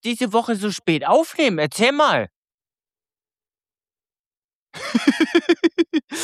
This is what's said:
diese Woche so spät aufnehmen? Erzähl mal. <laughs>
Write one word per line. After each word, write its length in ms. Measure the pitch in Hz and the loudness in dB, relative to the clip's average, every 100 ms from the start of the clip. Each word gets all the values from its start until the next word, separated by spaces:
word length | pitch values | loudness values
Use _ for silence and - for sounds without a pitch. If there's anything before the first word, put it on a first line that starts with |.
diese 300 | 226 240 247 | -8 -4 -2
Woche 240 | 220 233 214 | -2 -2 -4
so 140 | 208 | -4
spät 360 | 180 - 156 143 | -4 -2 -2 4
aufnehmen? 500 | 247 330 - 285 165 | 2 2 0 0 2
Erzähl 340 | 151 - 240 | -2 0 0
mal. 340 | 285 294 151 101 _ _ _ _ _ _ _ _ _ _ _ _ _ _ _ _ _ _ _ _ _ _ _ _ | 2 2 2 -2 _ _ _ _ _ _ _ _ _ _ _ _ _ _ _ _ _ _ _ _ _ _ _ _
<laughs> 340 | - 571 240 - - - 339 - 339 349 - - 320 - 330 | -14 -6 -2 0 0 0 0 0 0 0 0 -2 -2 -6 -10